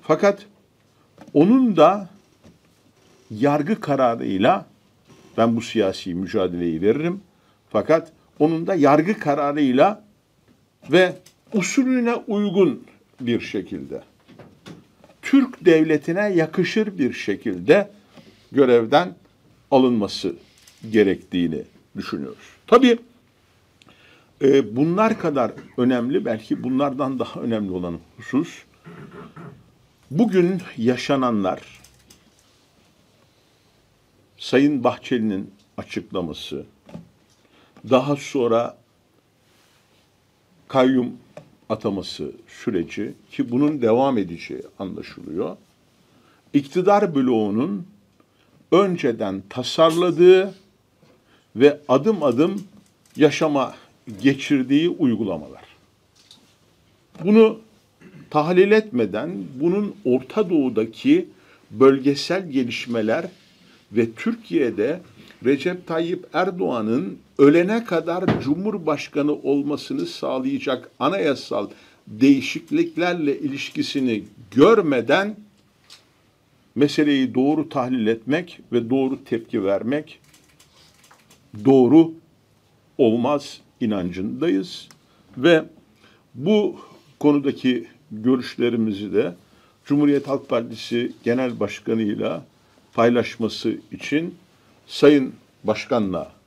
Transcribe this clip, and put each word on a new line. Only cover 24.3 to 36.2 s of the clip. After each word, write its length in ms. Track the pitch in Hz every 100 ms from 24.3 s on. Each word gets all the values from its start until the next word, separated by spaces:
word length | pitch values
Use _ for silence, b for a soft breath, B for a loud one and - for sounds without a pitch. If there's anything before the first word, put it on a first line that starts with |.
| _
e, 340 | 139 139 110 113
bunlar 420 | 156 180 220 220
kadar 340 | 170 139 - - - -
önemli, 480 | 123 123 120 175
belki 380 | 208 110 - 139
bunlardan 560 | 120 131 143 131 135 131
daha 220 | - -
önemli 300 | 131 113 98
olan 280 | 92 90 82 - -
husus, 460 | - 135 170 - _ _ - - - - - - - - _ _ _ _ _
bugün 520 | 147 226 185 175 190 - -
yaşananlar, 840 | 113 123 - 139 127 107 95 - - - - _ _ - _ _ _ _ _ _ _ _ _ _ _ _ _ _ _ _ _ _ _ _ _ _
Sayın 460 | - 127 143 143
Bahçeli'nin 680 | 120 - - 127 110 95 - _ _ -
açıklaması, 880 | - - - 98